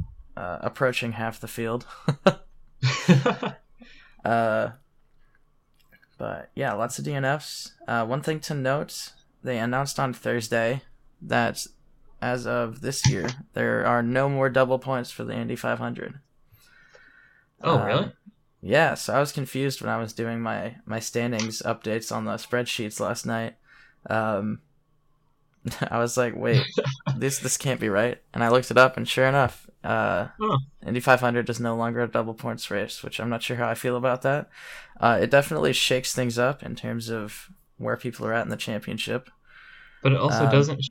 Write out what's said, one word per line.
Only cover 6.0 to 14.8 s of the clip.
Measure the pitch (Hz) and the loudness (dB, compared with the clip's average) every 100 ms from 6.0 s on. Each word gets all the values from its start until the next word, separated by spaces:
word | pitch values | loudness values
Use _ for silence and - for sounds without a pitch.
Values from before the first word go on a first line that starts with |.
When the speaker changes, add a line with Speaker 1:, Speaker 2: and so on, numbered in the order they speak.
| _ - | _ -10
Speaker 1:
but | - 87 - | -8 -8 -10
yeah, | - 131 | -4 -2
lots | 104 120 - | -2 -4 -4
of | |
D | 143 | -4
N | 143 | -2
Fs. | 135 147 - - - - - | 0 -2 -4 -12 -12 -12 -4
Uh, | 117 113 | -2 0
one | 135 | -2
thing | 147 156 | -2 -4
to | - | -4
note, | 151 131 139 165 - - - _ _ | -2 0 0 -2 -10 -14 -16 _ _
they | 127 123 | -4 -2
announced | 117 127 139 - | 0 0 -2 -2
on | 139 | -2
Thursday | 117 - 120 113 120 113 131 - - - _ | -2 -2 -2 0 0 2 0 -6 -20 -20 _
that | - 117 113 - - - _ _ - - | -2 2 2 -2 -10 -14 _ _ -20 -8
as | 123 123 117 | -4 -2 -2
of | 120 117 123 | -2 -2 -4
this | 123 139 - | -6 -2 0
year, | - - 131 - | -2 -4 -8 -8
there | - 117 117 110 | -4 -2 0 2
are | 120 | 2
no | 117 127 139 | 2 0 0
more | 139 135 | 0 2
double | 127 127 | 4 4
points | 127 | 2